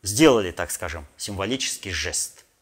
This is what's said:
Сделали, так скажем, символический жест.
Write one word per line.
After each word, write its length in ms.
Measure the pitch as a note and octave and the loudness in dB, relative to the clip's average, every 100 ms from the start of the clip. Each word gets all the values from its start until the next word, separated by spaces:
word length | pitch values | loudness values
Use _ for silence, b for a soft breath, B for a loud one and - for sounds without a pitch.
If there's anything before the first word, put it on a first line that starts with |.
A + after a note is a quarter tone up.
Сделали, 480 | F#2+ G#2 D#3 A#2+ F#2 | -4 6 8 8 2
так 220 | E2 E2+ | -4 -6
скажем, 340 | - F2 D#2+ D2+ _ | -6 -8 -8 -14 _
символический 760 | - G2 G2 C3 - - G2 | -10 -6 -4 -4 -6 -6 -8
жест. 520 | E2+ E2+ - - - _ _ | -6 -4 -4 -6 -10 _ _